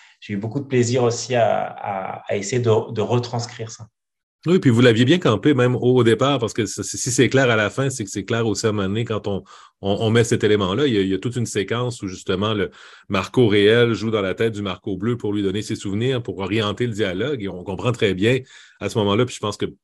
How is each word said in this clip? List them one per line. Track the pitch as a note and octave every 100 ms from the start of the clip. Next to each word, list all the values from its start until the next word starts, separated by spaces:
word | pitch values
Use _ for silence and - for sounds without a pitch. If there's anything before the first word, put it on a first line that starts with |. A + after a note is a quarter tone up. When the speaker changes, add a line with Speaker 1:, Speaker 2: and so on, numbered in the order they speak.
| - _
Speaker 1:
j'ai | -
eu | G2+
beaucoup | A2+ C#3
de | -
plaisir | B2+ A#2 B2+
aussi | A#2+ A2+ - A#2+
à, | G#2 G2+
à, | G#2 - G#2+ F#2+ F#2+ - -
à | G#2
essayer | G2 B2
de, | A2+ A2 A2+
de | A2
retranscrire | G2+ A#2+ A#2 A#2+ A2+ - A2+
ça. | - - _ _ _ _ _ D3+
Speaker 2:
Oui, | F#3
puis | C3+
vous | A2+
l'aviez | B2 A2
bien | B2+ F#3
campé | D3+ G#2 D3+
même | B2+ B2 A#2+
au, | B2 B2+
au |
départ, | A#2 A2 C3+ C3+
parce | A2
que | - G2+
c-, | -
si | G2 - B2+
c'est | B2 A2+
clair | C3 B2+
à | A2
la | G#2
fin, | - C#3
c'est | B2 G2
que |
c'est | G2+
clair | - A#2 A2+
aussi | G2 A2
à |
un |
moment | G#2 F#2+
donné | G#2+
quand | A2+ G#2 G2+
on, | F#2+ - - - -
on, | G2 -
on | -
met | A#2
cet | A2+ A2+ G#2+
élément-là. | G#2 F#2 G#2 D3
Il |
y | G#2
a, |
il | F#2+
y |
a | F#2+
toute | B2+ B2
une | A2
séquence | G#2 F#2+ A#2 B2 A#2+
où | G2
justement | F#2 - F#2 G#2
le | G#2+ F2 - - - -
Marco | G2 - C3 A2+
réel | G#2 G2+ A#2 A#2
joue | G2+ A2
dans | G#2+
la | F#2+ F2+
tête | A2+
du | G#2
Marco | G2+ F2 A2 F#2
bleu | A2+ A#2+
pour | G#2+
lui | G#2
donner | G2 G#2
ses | G#2+ A2
souvenirs, | G2+ G2+ B2+ B2
pour | A2 F2
orienter | F#2+ A2 G#2 - B2
le |
dialogue. | G#2 F#3 F2+ C3+ C3+
Et | G2
on | F2+
comprend | F#2 F2+ A#2
très | A#2 G#2
bien | F2+ A2 B2+ B2+ - - -
à | G2+
ce | A#2+
moment-là, | G2+ G#2 B2
puis | -
je |
pense | G#2+ -
que | F#2+ -